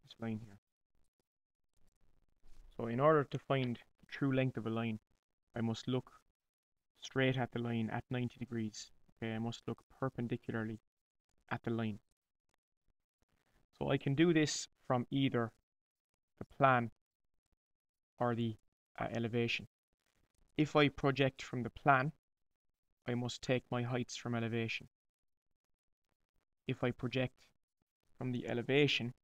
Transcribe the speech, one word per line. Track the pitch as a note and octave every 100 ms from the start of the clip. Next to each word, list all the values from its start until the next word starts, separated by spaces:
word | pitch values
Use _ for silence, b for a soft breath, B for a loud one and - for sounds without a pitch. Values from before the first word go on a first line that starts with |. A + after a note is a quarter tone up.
This | - -
line | A2+ A2
here. | A2+ G2+ _ _ _ _ _ _ _ _ _ _ _ _ - _ _ _ _ _ - - - -
So | A#2
in | A#2
order | D3 D#3
to | C3+ C#3
find | - C3+ B2+ A#2
the | - _ -
true | - C#3
length | C3 C3 A#2+
of | A2
a |
line, | A2+ A2+ A2 _ _ _ _ _ -
I |
must | A2+ A2+ -
look | B2+ - - _ _ _ _ _ _ _ _
straight | - C3 C3 B2+
at | A#2+
the | A#2+
line | A#2+ A#2 A2
at | A#2+ -
ninety | B2+ B2 -
degrees. | A#2+ A#2 A2 - - - - -
Okay, | A2+
I | A2+
must | A2+ A2+ -
look | A#2 _ -
perpendicularly | C3+ - A#2+ B2 - A#2 A2 A2 _ _ _ _ _ _ _
at | A#2
the | -
line. | A2+ A2 G2+ _ _ _ _ _ _ _ _ _ _ _ _ _ _ _ _ _ _
So | -
I | C#3
can | -
do | C#3 F3
this | D#3+ D3+ - - _ _
from | B2+ A#2+
either | C#3 C3+ B2 A2+ _ _ _ _ _ _ _ _ _
the | - -
plan | C3+ B2+ A#2 - _ _ _ _ _ _ _ _ _ _ _ _
or | A#2+
the, | A#2 A#2 G#2+ _ _ _ -
uh, | A2+
elevation. | A#2 A#2 A#2+ A#2 - - _ _ _ _ _ _ _ _ -
If | D3+ D3+
I | C#3+
project | - C#3+ C3 C3+ -
from | - C3
the | A#2
plan, | - D3+ C3+ C#3 - _ _ _ _ _ _ _ _ -
I |
must | A#2+ B2 -
take | - B2+ -
my | B2
heights | B2 B2+ A#2+ -
from | B2
elevation. | A#2+ A2+ A#2 A#2 - - _ _ _ _ _ _ _ _ _ _ _ _ _ _ _ _ _ -
If | C3
I | B2+
project | - B2 B2+ B2+ _ - _ _ _ _ _ _ -
from | B2+
the | B2 -
elevation | A#2+ A#2 C3+ C#3+ - A#2+ -